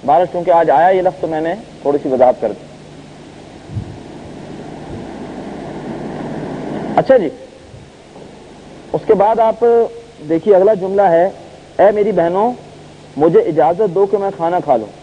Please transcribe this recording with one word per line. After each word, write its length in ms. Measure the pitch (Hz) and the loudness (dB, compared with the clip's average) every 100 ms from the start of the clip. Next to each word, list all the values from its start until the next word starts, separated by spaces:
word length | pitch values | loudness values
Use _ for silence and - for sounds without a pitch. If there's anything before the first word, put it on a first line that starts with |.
बहरहाल, 220 | 131 156 180 | 2 2 2
चूंकि 240 | 180 170 | -2 2
आज 200 | 170 165 | 2 4
आया 180 | 143 175 | 4 4
ये 140 | 190 | 4
लफ्ज़, 180 | 185 180 | 0 -2
तो 80 | 170 | -6
मैंने 300 | 160 160 196 - - | -4 -4 -6 -10 -6
थोड़ी 140 | 139 143 | -2 -2
सी 100 | 127 | -2
वजाहत 320 | 127 127 123 | 4 4 4
कर 120 | 113 | -4
दी। 80 | 101 - - - - - - - - - - - - - - - - - - - - - - - - - - - - - - - - - - - - - - - - - - - - | -6 -14 -20 -20 -20 -20 -20 -20 -20 -20 -20 -12 -10 -10 -16 -18 -18 -18 -18 -16 -16 -16 -16 -14 -14 -14 -14 -14 -14 -14 -14 -12 -12 -12 -10 -10 -10 -10 -10 -10 -10 -8 -8 -2 -2
अच्छा 200 | - 262 | 4 2
जी, 140 | 165 - - - - - - - - - - - - - - - - | 2 -8 -18 -20 -20 -20 -20 -20 -20 -20 -20 -20 -20 -20 -20 -20 -8
उसके 200 | 160 - | -8 0
बाद 260 | 208 208 226 | 2 4 2
आप 240 | 220 220 240 233 233 - - - | 2 2 2 2 2 -4 -18 -18
देखिए, 320 | 151 165 202 | -4 -2 4
अगला 200 | 190 196 | 4 6
जुमला 340 | 214 185 196 196 | 2 0 0 4
है, 260 | 165 185 - - - - - | 4 2 -2 -20 -20 -16 2
"ऐ 120 | 196 | 2
मेरी 200 | 208 196 | 4 0
बहनों, 420 | 175 170 185 226 240 - - - - - - | 0 0 0 -2 -4 -14 -20 -20 -20 -16 0
मुझे 220 | 160 175 | 4 4
इजाज़त 420 | - 160 151 175 | 2 2 2 2
दो 240 | 214 175 196 | 0 2 0
कि 100 | 202 | 0
मैं 160 | 196 | -2
खाना 280 | 190 170 175 | -4 -2 -2
खा 160 | 147 123 | 0 0
लूँ।" 120 | 104 - | 0 -14